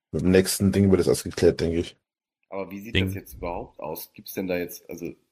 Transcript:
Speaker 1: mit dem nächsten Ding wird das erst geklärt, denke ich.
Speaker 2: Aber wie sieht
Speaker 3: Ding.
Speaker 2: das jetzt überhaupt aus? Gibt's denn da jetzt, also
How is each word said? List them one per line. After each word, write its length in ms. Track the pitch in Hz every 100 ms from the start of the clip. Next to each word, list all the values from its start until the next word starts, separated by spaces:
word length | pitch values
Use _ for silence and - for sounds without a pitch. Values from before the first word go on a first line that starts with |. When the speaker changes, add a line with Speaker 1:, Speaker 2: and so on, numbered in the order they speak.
| _
Speaker 1:
mit 100 | 80
dem 80 | 85
nächsten 400 | 95 95 - 98
Ding 180 | 95 98
wird 100 | 90
das 60 | 76
erst 160 | - -
geklärt, 360 | - 87 -
denke 160 | 82 82
ich. 160 | 85 - _ _ _ _ _
Speaker 2:
Aber 200 | 95 92
wie 80 | 98
sieht 160 | 107 95
Speaker 3:
Ding. 100 | 95
Speaker 2:
das 80 | 98
jetzt 180 | - -
überhaupt 440 | 87 87 127 -
aus? 320 | 73 85 -
Gibt's 200 | - 101
denn 140 | - 95
da 100 | 90
jetzt, 320 | 87 - -
also 160 | 87 82 - _